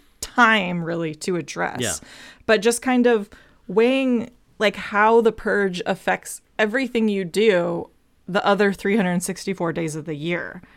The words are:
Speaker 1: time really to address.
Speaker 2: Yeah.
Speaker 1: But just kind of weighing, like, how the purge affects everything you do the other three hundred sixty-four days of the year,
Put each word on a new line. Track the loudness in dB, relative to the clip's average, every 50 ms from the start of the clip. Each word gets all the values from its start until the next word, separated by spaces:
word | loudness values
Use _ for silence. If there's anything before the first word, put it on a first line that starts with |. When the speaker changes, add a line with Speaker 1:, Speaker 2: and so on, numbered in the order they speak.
| _ _ _ _
Speaker 1:
time | -16 -6 2 4 4 6 4 2 0 -2 -4 -6 -4
really | -4 -4 -4 -4 -6 -8
to | -8 -6 -4 -4
address. | -4 -6 -8 -6 -6 -6 -6 -4 -4
Speaker 2:
Yeah. | -6 -6 -6 -8 -12 -18 -20 -20 -20 -20 -20 _ 0 2
Speaker 1:
But | 2 2
just | 4 0 0 0
kind | -2 0 2 4 4
of | 4 4 2 0 -4 -12 -20 -20 _ _ _ _ -2
weighing, | 0 2 4 4 2 2 0 0 0 -2 -2 -6 -12 _ _ _ _ _
like, | 0 0 0
how | -2 -10 -4 0 2 4 6 6 6
the | 4 4
purge | 0 0 -4 -2 0 0 0 0 -2 -4 -4
affects | -4 -4 -4 -2 -4 -4 -4 -6 -12 -14 -16 -16 _ _ -2
everything | -2 0 0 -2 -4 -2 -2 0 0 0
you | 0 -2 -4
do | -4 0 2 4 4 4 4 0 -2 -4 -6 -8 -12 _ _ _ _ _ _ _
the | -4 -4 0 2
other | 2 2 4 2 2
three | 0 0 -2 0 2
hundred | 2 2 2 0 -2
sixty-four | -2 -4 -8 -8 -6 -8 -6 -4 -4 -4 -2
days | -4 -4 -6 -6 -8
of | -8
the | -8 -10
year, | -8 -6 -6 -4 -6 -6 -10 -12 -16 -20 _ _